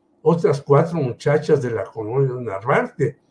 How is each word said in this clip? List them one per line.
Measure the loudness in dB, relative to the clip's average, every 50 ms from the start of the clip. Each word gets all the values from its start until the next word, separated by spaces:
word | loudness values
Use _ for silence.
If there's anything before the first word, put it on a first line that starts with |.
| _ _ _ _
otras | 0 2 2 4 2 2 0 0
cuatro | 2 2 4 4 4 2 -2 -4
muchachas | -4 -4 -6 -4 -2 0 0 0 2 2 2 2
de | 2 -2
la | -4 -4 -6
colonia | -8 -10 -10 -8 -4 -2 0 0 0 -2 -6
Narvarte. | -8 -8 -8 -8 -2 0 0 0 0 -4 -6 -4 -6 -6 -6 _ _ _